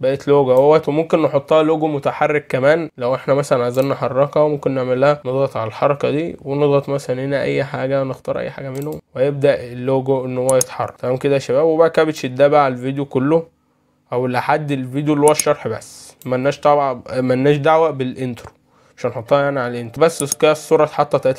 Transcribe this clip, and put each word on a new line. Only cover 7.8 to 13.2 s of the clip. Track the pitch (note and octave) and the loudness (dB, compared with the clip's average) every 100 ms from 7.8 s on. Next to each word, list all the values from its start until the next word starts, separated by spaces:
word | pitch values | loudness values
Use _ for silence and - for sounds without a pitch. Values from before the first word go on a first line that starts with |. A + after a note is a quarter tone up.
| C3 C#3 | -4 -2
نختار | C3 B2+ - C3+ | -4 -6 -8 -6
أي | B2 | -8
حاجة | - C3+ | -10 -12
منهم | C3 D3 D3+ - | -10 -10 -12 -12
ويبدأ | B2 C#3 C#3+ C#3+ C3 B2 | -2 -2 2 0 0 -4
اللوجو | B2 B2+ C3+ C3 C3+ | -8 -2 -2 0 -2
إن | B2+ B2+ | -2 -2
هو | B2+ C3 | 2 2
يتحرك. | B2 - A2 - | 0 -4 -8 -6
تمام | B2 C3 | -6 -2
كده | C#3+ | 0
يا | C#3 | 0
شباب، | - B2+ E3 | 0 0 2
وبعد | D#3 D#3+ | 2 2
كده | D#3+ | 2
بتشدها | D#3 D3+ C3 B2+ C#3+ | 0 -2 -6 2 4
بقى | D3 | 4
على | C3+ | 2
الفيديو | B2 B2+ C#3 | 0 -4 -4
كله | D3 C3+ | -4 -2